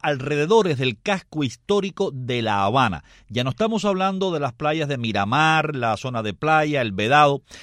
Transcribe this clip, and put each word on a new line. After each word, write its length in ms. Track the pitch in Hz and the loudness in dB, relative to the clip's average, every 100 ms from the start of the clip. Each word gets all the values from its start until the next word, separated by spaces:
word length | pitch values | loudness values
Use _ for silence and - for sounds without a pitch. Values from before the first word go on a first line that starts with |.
alrededores 760 | 156 139 131 147 156 226 185 131 | -4 -4 -2 -2 4 4 4 0
del 240 | 131 110 | -2 -4
casco 420 | - 190 - 151 | -4 -4 -4 -4
histórico 680 | 135 - - 202 196 - 185 | -4 -4 -2 0 0 -4 -4
de 300 | 131 123 120 | -4 -4 -2
La 220 | 110 101 | 0 0
Habana. 380 | 98 131 117 78 - - - | 2 2 0 -2 -12 -20 -10
Ya 140 | 110 | -6
no 40 | 127 | -4
estamos 380 | - 220 220 208 | -2 -2 0 -2
hablando 440 | 185 190 190 190 | 0 -2 -2 -2
de 100 | 160 | -2
las 120 | 135 | -4
playas 360 | 117 151 160 143 | -4 -4 -2 -2
de 100 | 135 | -4
Miramar, 760 | 113 101 101 139 156 156 151 | -2 -2 0 2 2 2 0
la 220 | 139 117 107 | -2 -2 -2
zona 260 | 131 120 | -4 -6
de 120 | 107 | -6
playa, 480 | 90 151 156 151 139 | -4 2 2 2 0
el 100 | 113 | -2
Vedado, 480 | 95 107 147 147 139 _ - | -2 4 6 6 4 _ -20